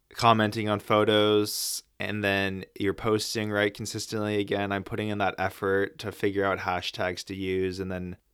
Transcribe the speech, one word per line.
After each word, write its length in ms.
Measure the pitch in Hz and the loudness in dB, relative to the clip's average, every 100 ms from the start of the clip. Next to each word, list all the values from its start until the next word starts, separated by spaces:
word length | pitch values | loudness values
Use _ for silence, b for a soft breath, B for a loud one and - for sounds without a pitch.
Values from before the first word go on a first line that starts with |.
| _ | _
commenting 560 | - 117 110 107 110 107 | 2 4 6 4 0 -2
on 100 | 101 | -2
photos, 1040 | - 107 107 107 104 104 104 - - - - - | 4 4 6 6 6 4 2 -2 -6 -6 -10 -10
and 240 | 101 104 | -6 0
then 400 | 101 98 98 95 - - | 2 2 0 -4 -10 -2
you're 140 | 98 | -2
posting, 580 | 87 113 107 - 113 107 | 0 0 0 0 -4 -2
right, 220 | 104 104 | 2 2
consistently, 680 | - 107 107 - 110 104 104 | 0 -8 -8 -6 -4 0 0
again, 320 | 101 101 101 | 0 -2 0
I'm 140 | 98 95 | -4 -4
putting 240 | 110 107 | -6 -4
in 80 | 101 | 0
that 180 | 95 87 | -2 0
effort 640 | 95 - 98 98 98 - | -4 -2 0 2 0 -4
to 140 | 104 | -10
figure 320 | - 104 98 98 | -4 -2 0 0
out 140 | 92 | 0
hashtags 680 | 95 90 - - 92 90 - | -2 -4 -4 -4 -4 -4 -8
to 100 | 95 | -6
use, 460 | 95 92 92 92 | -2 0 -2 -4
and 100 | 92 | -6
then 240 | 92 90 87 _ | -6 -8 -12 _